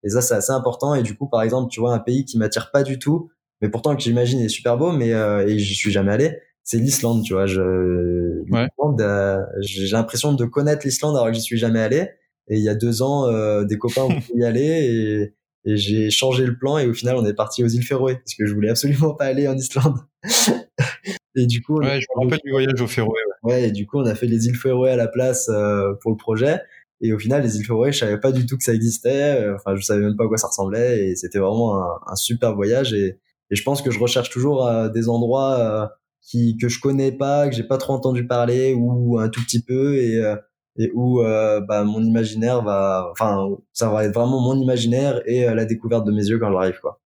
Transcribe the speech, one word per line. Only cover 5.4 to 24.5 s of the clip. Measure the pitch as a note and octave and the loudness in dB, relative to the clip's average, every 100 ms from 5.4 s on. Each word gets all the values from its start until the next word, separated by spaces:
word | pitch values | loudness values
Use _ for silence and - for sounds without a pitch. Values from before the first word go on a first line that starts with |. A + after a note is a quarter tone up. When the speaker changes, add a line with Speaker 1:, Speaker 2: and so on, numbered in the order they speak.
| G2+ | 2
Speaker 1:
et | G#2+ | 0
j'y | G#2 G2 | -2 -2
suis | G#2 | 0
jamais | G2+ G2 | 0 2
allé, | G#2+ D#3 D#3 _ _ | 2 0 -2 _ _
c'est | - A#2 | -4 0
l'Islande, | B2 C#3 A#2 A2+ | 0 0 0 0
tu | - | 0
vois. | F#2 G2 | 0 0
Je, | F#2+ F#2 F#2 F#2 F2+ F2 F2 F2 E2 F2+ | 0 0 2 2 0 0 0 -2 -4 -2
Speaker 2:
Ouais. | A2 B2 | 0 -2
Speaker 1:
l'Islande, | - D3 B2 | -2 0 2
euh, | G#2 G2+ G2 G2 - - | 0 2 0 -2 -4 -6
j'ai, | G2 F#2+ F#2+ | -6 -4 -2
j'ai | A2 | 0
l'impression | A2+ A#2+ D3+ | -2 -2 -2
de | C#3 A#2+ | 0 0
connaître | C#3+ D3 D3+ C#3 | 0 0 0 -2
l'Islande | B2+ D3+ C#3+ | -2 0 0
alors | A2+ | 0
que | |
j'y | A2+ | 0
suis | - A#2 | -2 -2
jamais | A2+ A2+ | 0 2
allé. | A2 C#3 F3+ - _ _ _ | 2 0 -2 -8 _ _ _
Et | G#2+ | 0
il | |
y | G#2+ | 0
a | G#2 | 0
deux | A#2 A2 | 0 0
ans, | C3 C#3+ B2+ | 0 2 2
euh, | A2+ G#2+ G#2 G2+ | 0 0 0 0
des | G#2+ | -2
copains | A#2+ C3 | -2 0
ont | C3+ | 0
Speaker 2:
<laughs> | D#3 A#2+ | 0 -2
Speaker 1:
voulu | A#2+ | 0
y | A#2+ | 0
aller | A#2 | 2
et, | D3 D#3+ C3+ A2+ G#2+ G#2+ G2+ _ _ _ - | 0 2 2 0 0 -2 -4 _ _ _ -2
et | G#2 | 0
j'ai | G2+ G#2+ G#2+ | 0 0 2
changé | G#2 C3 B2+ B2+ | 2 2 2 0
le | A#2+ | 0
plan | C3 D3+ | 0 2
et | B2+ | 0
au | |
final, | A2+ A#2+ B2+ | 0 0 2
on | G#2+ | 0
est | |
parti | G#2 G#2+ - | 0 -2 0
aux | A#2 | 0
îles | A#2+ | 0
Féroé | A#2+ C3+ C3 B2+ | 0 0 0 -2
parce | - - | -8 -4
que | G#2+ | -2
je | |
voulais | G#2 G#2 | 0 0
absolument | A#2 C#3+ C#3 D#3 D3 | 0 0 2 2 0
pas | C3+ | -2
aller | C3+ C#3+ | 0 0
en | C3 | -2
Islande. | C3 C3+ C#3 B2 - _ | -2 0 2 0 -8 _
<laughs> | G3 - - B3+ - - - - G3 F#3+ _ C3+ | -2 2 2 0 -6 -4 -4 -4 -10 -12 _ 0
Et | A#2+ | 2
du | A#2 | 0
coup, | A#2+ D3+ | 0 0
on | |
Speaker 2:
Ouais, | C#3 | 2
Speaker 1:
a | C#3 | 0
Speaker 2:
je | B2 B2+ | -2 0
me | |
rappelle | B2+ A#2+ C#3 | 0 0 0
du | |
voyage | C3+ C3+ B2+ | 0 2 0
aux | A#2+ | -2
Féroé, | - A2 A2 G#2+ F#2+ | 0 0 0 -4 -4
ouais. | A2+ | 0
Speaker 1:
Ouais, | B2+ A#2+ | 2 2
et | |
du | G#2 G2+ | -2 -4
coup, | C#3+ | -2
on | B2 | 0
a | A2 | 0
fait | B2 | 0
les | A2+ | 2
îles | A#2 | 0